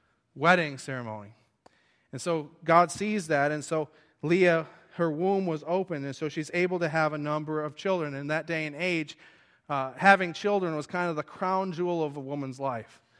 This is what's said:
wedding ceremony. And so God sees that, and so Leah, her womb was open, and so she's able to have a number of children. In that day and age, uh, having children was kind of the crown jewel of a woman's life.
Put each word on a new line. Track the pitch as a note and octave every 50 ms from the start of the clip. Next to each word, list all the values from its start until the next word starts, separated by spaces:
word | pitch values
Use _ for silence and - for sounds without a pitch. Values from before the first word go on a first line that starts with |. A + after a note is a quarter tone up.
| _ _ _ _ _ _ -
wedding | C3+ C#3+ E3+ F#3 F3+ E3 D3 C#3 C3
ceremony. | - - C3+ B2+ A#2+ A2+ G#2+ G#2+ G2+ G#2 A2+ _ _ _ _ _ _ - _ _ _ _ _ _ _ _
And | - C3
so | - F3+ E3+ D#3+ D3 D3 - _ -
God | D#3 E3 E3+ F3 E3
sees | - - G3+ G#3+ G#3+ G#3 E3+
that, | D#3 D#3 C#3+ C#3+ D3
and | D3+ D3+ C#3
so | - E3 D#3+ D3+ - _ _ _ _ _ _
Leah, | - D3+ F3 F#3+ F#3 F3 E3 E3 D#3 - - - - _ -
her | - E3+ D#3+
womb | D3+ D3+ F3+ F#3+ G3 G3 F#3+
was | F3 D#3 D3+ C#3
open, | D3+ F3 F#3+ F#3+ F3+ E3+ C#3+ C#3
and | C#3+ B2+
so | - D#3+ D3+
she's | - E3 D#3 - -
able | F3 F3+ F3+ F#3 F3
to | E3+ D3+
have | D3+ D#3+ D#3 D3+
a | D3+ D3+
number | D3 D3 D3+ D3+ D3+ D3+ D#3 D3+
of | D3+ D3+ D3
children. | - - G3 F#3+ F3 D#3 D3 C#3
In | C3+ C#3+ C#3+
that | D3+ D#3+ D#3
day | D#3+ E3 D#3+ D#3
and | D3+ C#3+
age, | D3 F3 F#3 F3 D#3+ D#3 D3 - - - - - _ _ _ _ _ _ -
uh, | D3 C#3 C3 C3 B2+
having | - F3 G3 G3 F#3+ F#3 E3+
children | D#3 - - G3+ G3+ G3+ F#3 E3+ D#3+
was | D3+ D3
kind | - - F3+ F3 F3
of | D#3+
the | D3+
crown | D3 - - - G3 F#3 F#3+ F#3+ F#3+ F#3+
jewel | E3 D#3 F3+ F3 F3 E3+
of | D#3 D3 C#3+
a | D3
woman's | C3+ C3+ C#3+ C#3+ C#3 C3 B2+ C3
life. | C#3 C3+ B2 A2+ G#2 - - - _ _ _